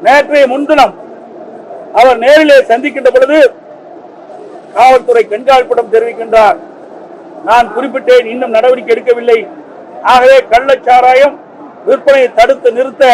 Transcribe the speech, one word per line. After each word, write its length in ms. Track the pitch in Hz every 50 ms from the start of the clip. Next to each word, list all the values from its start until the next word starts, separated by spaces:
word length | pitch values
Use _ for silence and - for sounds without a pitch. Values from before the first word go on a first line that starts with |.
| 170
நேற்றைய 400 | 214 269 294 285 285 294 285 277 262 247
முன்தினம் 400 | 285 285 285 311 285 247 202 180 - - - - - - - - - - - - - - - - - - - - 208
அவர் 180 | 240 262 247 226 240
நேரிலே 340 | 262 294 311 311 302 285 269 - -
சந்திக்கின்ற 380 | 233 240 262 294 233 277 247 - -
பொழுது 240 | 508 262 277 294 311 403 480 - - - - - - - - - - - - - - - - - - - - - - - - -
காவல்துறை 460 | 196 240 262 262 247 240 - 240 233 220 220 208
கண்காணிப்பிடம் 600 | 220 254 262 269 262 247 - 247 - 226 202 208
தெரிவிக்கின்றார். 640 | 226 226 233 226 - 226 226 214 226 214 202 170 - - - - - - - - - - - - - - - - - - 190
நான் 180 | 220 240 233 202 -
குறிப்பிட்டேன், 500 | 226 269 269 226 262 - - 254 247 233 220 233
இன்னும் 220 | 247 262 233 220
நடவடிக்கை 360 | 220 233 254 254 247 214 220 226
எடுக்கவில்லை. 440 | 233 - 254 233 240 233 240 226 226 202 - - - - - - - - - - - - 208 247
ஆகவே 240 | 254 247 254 269 269 247 -
கள்ளச்சாராயம் 840 | - 247 262 277 269 254 - - 247 247 247 254 254 262 277 285 269 - - - - - - - - - -
விற்பனையை 420 | - 254 - - 285 277 269 254 240 - -
தடுத்து 300 | 233 247 269 262 - 247 226
நிறுத்த 260 | 240 262 269 - - 277 254